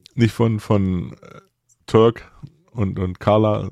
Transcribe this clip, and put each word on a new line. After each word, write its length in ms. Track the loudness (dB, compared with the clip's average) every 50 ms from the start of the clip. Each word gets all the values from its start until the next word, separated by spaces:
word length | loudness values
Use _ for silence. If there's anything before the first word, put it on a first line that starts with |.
| _ _ -2
nicht 180 | 0 0 0 2
von, 260 | 0 -2 0 0 -4
von, 520 | -2 0 0 0 2 0 -2 -4 -6 -8 -14 -18 -20
äh, 180 | -20 -20 -20 _ _ _ _ _ _ _ _ _
Turk 440 | 0 2 4 4 4 2 -2 -12 -20 _ -20 -20 -20 _ _ _ _
und, 280 | -6 -4 -4 -4 -4 -4
und 220 | -6 -6 -8 -4
Carla, 480 | 0 2 2 4 2 2 0 -2 -4 -8